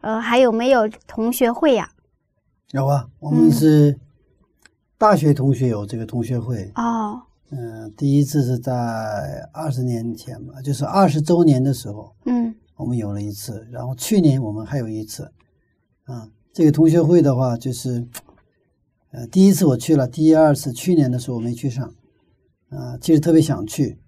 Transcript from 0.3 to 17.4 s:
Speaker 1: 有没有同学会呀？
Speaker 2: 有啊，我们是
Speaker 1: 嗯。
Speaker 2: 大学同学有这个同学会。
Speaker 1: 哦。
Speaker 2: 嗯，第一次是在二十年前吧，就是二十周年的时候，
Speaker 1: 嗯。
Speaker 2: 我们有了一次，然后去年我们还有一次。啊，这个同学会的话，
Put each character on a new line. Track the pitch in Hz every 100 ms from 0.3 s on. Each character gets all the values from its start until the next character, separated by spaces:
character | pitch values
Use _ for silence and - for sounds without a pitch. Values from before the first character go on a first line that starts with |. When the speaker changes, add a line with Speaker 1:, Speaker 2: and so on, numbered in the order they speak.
| 240
Speaker 1:
有 | 254
没 | 226 240
有 | 262 220 - _
同 | - 220
学 | 247 240
会 | 240 320
呀？ | 233 - _ _ _ _ _ _ _ _
Speaker 2:
有 | 135 135
啊， | 143 - _
我 | 151
们 | 160 160
是 | 151 156 151 147
Speaker 1:
嗯。 | 139 _ _ _ _ _ _ _ _ _ _
Speaker 2:
大 | 220
学 | 190 151
同 | 139 135
学 | 127 127
有 | 110 101
这 | 113
个 |
同 | 113 123
学 | 113 123
会。 | 110 117 95
Speaker 1:
哦。 | 101 233 226 214 226 _ _ _
Speaker 2:
嗯， | 139 117 110 110 104
第 | 143 139
一 |
次 | 143 151
是 | 123 123
在 | - 123 120 113 110 104 - - -
二 | - 220
十 | 127
年 | 127 117 117
前 | 110 - -
吧， | - -
就 | 135
是 | 135
二 | 143 190 185
十 | 147
周 | 151 175
年 | 170 131
的 | 135
时 | 131 123
候， | 104 - _ -
Speaker 1:
嗯。 | 247 233 220 _ _
Speaker 2:
我 |
们 | 107 123
有 | 104
了 | 101
一 | 104
次， | 101 - 107 113
然 | 123 123
后 |
去 | 127 - 202
年 | 160 135
我 | 113
们 | 107 107
还 | 143
有 | 113
一 | 107
次。 | 107 - - _ _ _ _ _ _ _
啊， | - 123 110 _ _
这 | -
个 | 156
同 | 147 160
学 | 165
会 | 156 175
的 | 143
话， | 127